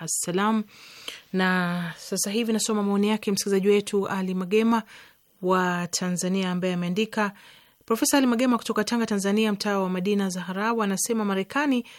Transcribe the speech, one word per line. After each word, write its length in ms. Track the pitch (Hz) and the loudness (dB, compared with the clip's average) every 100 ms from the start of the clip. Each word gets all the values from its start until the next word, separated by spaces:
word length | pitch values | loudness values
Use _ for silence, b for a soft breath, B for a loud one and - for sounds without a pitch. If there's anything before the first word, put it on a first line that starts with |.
| 165 | -6
salam. 580 | - - 175 208 220 214 B B B B B B | -6 -2 0 2 0 -2 B B B B B B
Na 600 | 185 185 185 175 175 170 160 | 0 2 2 0 -2 -6 -10
sasa 340 | - 190 202 | -6 -4 -2
hivi 220 | 208 226 | -2 0
nasoma 300 | 220 - 214 | 0 0 0
maoni 260 | 202 202 202 | 2 2 2
yake 240 | 214 220 | 2 0
msikilizaji 360 | 196 - 196 190 | -2 0 2 4
wetu 400 | 208 202 202 190 | 4 2 -2 0
Ali 260 | 190 185 | -2 -2
Magema 480 | 185 185 214 226 233 220 B B B _ - | -2 0 2 4 2 -2 B B B _ -6
wa 440 | 185 185 180 175 175 | 0 2 2 0 -4
Tanzania, 600 | - 180 180 180 190 185 | -4 -2 -2 0 0 0
ambaye 240 | 180 185 | -2 -2
ameandika, 580 | 180 175 180 220 220 202 196 B B B B - | -2 -2 0 -2 0 -4 -4 B B B B -4
Profesa 320 | 220 285 285 | 0 2 4
Ali 80 | 262 | 4
Magema 320 | 233 262 240 | 2 2 0
kutoka 260 | - 220 | 0 -2
Tanga, 220 | 208 240 226 | 0 0 0
Tanzania, 460 | 202 190 208 220 | 0 0 2 2
mtaa 260 | 202 208 202 | 0 -2 -2
wa 100 | 190 | -2
Madina 380 | 185 185 202 196 | -2 0 0 0
Zaharau, 540 | 180 175 185 214 233 | -4 -8 -4 -2 0
anasema 420 | 202 190 - 226 | 0 0 0 0
Marekani 600 | 208 190 190 269 294 254 - | 0 -2 -2 -2 2 0 -2